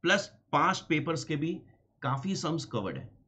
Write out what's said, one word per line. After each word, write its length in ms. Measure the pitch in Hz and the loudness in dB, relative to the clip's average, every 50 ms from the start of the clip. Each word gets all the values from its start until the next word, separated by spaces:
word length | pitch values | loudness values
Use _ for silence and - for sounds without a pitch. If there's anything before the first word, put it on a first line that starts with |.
प्लस 260 | - 170 196 202 - - - - _ _ | 4 4 4 4 2 -2 -12 -20 _ _
पास्ट 360 | - 147 151 175 185 - - - | 2 4 4 4 2 0 0 0
पेपर्स 360 | 165 151 135 156 165 147 - | 0 2 2 0 -2 -4 -2
के 120 | - 156 | -4 -2
भी 180 | 147 151 165 175 - - - - _ _ _ _ _ | -2 0 -2 -2 -4 -8 -16 -20 _ _ _ _ _
काफ़ी 340 | - 135 127 139 - 190 190 | -2 -2 -2 0 -2 -2 -2
सम्स 300 | 143 - 160 156 160 - | -2 0 -2 -2 -2 -4
कवर्ड 320 | - - 117 101 92 71 67 | -4 -4 -4 -2 -2 -6 -8
हैं। 120 | - - - - - | -10 -14 -18 -20 -20